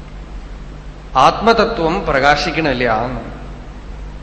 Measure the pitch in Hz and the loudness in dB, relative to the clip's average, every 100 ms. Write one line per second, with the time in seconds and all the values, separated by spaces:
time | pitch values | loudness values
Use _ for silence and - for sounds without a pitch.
0 | - - - - - - - - - - | -12 -12 -12 -12 -12 -12 -12 -14 -14 -14
1 | - 131 147 170 208 226 202 - 165 185 | -2 4 4 6 4 4 4 2 0 0
2 | 185 139 139 147 180 156 160 127 123 110 | 2 4 6 4 2 0 0 2 2 2
3 | 123 123 117 - - - - - - - | 0 -4 -8 -12 -12 -12 -12 -14 -12 -12
4 | - - | -10 -12